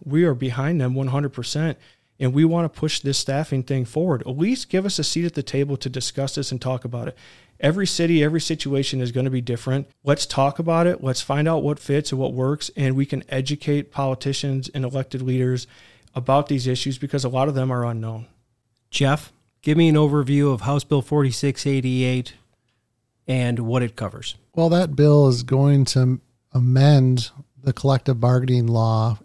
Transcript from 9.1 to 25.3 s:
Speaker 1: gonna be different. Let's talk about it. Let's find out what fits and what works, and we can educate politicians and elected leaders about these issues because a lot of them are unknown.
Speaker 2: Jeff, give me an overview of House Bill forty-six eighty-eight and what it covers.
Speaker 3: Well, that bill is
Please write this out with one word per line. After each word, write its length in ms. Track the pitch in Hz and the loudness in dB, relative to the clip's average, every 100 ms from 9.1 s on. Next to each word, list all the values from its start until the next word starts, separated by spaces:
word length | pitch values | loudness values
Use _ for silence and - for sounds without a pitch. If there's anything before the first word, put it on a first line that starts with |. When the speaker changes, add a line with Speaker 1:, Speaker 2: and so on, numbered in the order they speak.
Speaker 1:
gonna 200 | 127 131 | -2 -2
be 100 | 127 | -2
different. 460 | 123 117 - 135 139 _ | -4 -4 -2 -4 -4 _
Let's 240 | 139 143 - | -2 0 0
talk 320 | - 139 143 | 0 0 0
about 260 | 165 165 175 | 0 2 2
it. 180 | 180 | 0
Let's 200 | 135 127 | -2 -4
find 240 | - 143 156 | -2 0 0
out 160 | 160 | 0
what 160 | 143 147 | -2 -4
fits 320 | - 143 151 | -2 -2 -2
and 100 | 131 | -4
what 120 | 131 | -4
works, 360 | 127 131 147 - - | -2 -2 -2 -6 -4
and 180 | 139 131 | -2 0
we 120 | 135 | -2
can 160 | 135 - | -4 -6
educate 640 | 131 131 143 - 143 139 | -6 -4 -4 -2 -2 -2
politicians 800 | - 135 131 143 135 143 135 127 | -4 -4 -2 -4 -4 -4 -4 -6
and 160 | 135 127 | -6 -4
elected 380 | 135 131 131 | -4 -6 -6
leaders 420 | 127 127 127 127 - - - _ _ | -2 0 0 -2 -6 -18 -20 _ _
about 340 | - 123 139 147 | -6 0 2 2
these 200 | 143 127 | -2 -2
issues 320 | 127 139 131 | -4 -4 -6
because 260 | 139 143 127 | -6 -4 -2
a 40 | |
lot 200 | 127 139 | 0 0
of 60 | 135 | 0
them 160 | 131 | -2
are 120 | 123 | -2
unknown. 440 | 120 117 110 113 117 _ _ _ _ _ _ | -4 -4 -8 -10 -14 _ _ _ _ _ _
Speaker 2:
Jeff, 420 | - 139 147 - _ _ _ | 0 2 0 -4 _ _ _
give 120 | - 156 | 0 4
me 140 | 165 | 6
an 60 | 151 | 6
overview 580 | 151 147 135 143 143 | 4 2 2 2 2
of 80 | 123 | 0
House 220 | 104 143 | -2 -2
Bill 180 | - 143 | 0 -2
forty-six 640 | 120 147 139 117 143 135 143 | 0 0 0 0 -2 -2 -2
eighty-eight 680 | 135 127 127 127 127 123 - _ _ _ _ _ _ _ _ - | -2 0 0 0 0 -4 -12 _ _ _ _ _ _ _ _ -4
and 320 | 127 123 120 | -2 0 -2
what 220 | 113 123 | -2 0
it 140 | 120 - | -2 -4
covers. 400 | 104 - - - _ | -8 -8 -12 -14 _
Speaker 3:
Well, 160 | - 165 | 0 2
that 260 | 175 180 139 | 2 2 4
bill 320 | 147 147 | 6 6
is 140 | 139 | 6